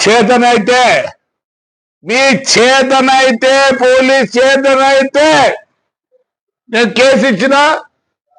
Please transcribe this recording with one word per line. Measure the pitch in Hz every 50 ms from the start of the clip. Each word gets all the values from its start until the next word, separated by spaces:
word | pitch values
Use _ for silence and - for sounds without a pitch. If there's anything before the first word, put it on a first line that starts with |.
| -
చేతనైతే, | 196 226 240 220 214 247 240 240 240 240 226 185 240 247 254 247 214 170 139 113 - - _ _ _ _ _ _ _ _ _ _ _ _ _ _ _ _ _ - 170
మీ | 226 262 269 269 262 - 269 - -
చేతనైతే, | 208 233 254 262 269 262 262 269 269 262 269 262 262 262 262 240 - 262 262 269 269 277 269 262 247
పోలీస్ | 247 254 254 262 262 262 269 269 240 - - 240
చేతనైతే | 262 269 277 277 269 277 269 262 269 269 277 269 269 269 - 277 302 311 311 285 262 208 - - - _ _ _ _ _ _ _ _ _ _ _ _ _ _ _ _ _ _ _ _ _
నేను | 233 233 240 202 - 220
కేసు | 262 269 269 202 240 269
ఇచ్చినా | 214 170 240 277 277 285 294 302 311 - - _ _ _ _ _ _ _ _ _ _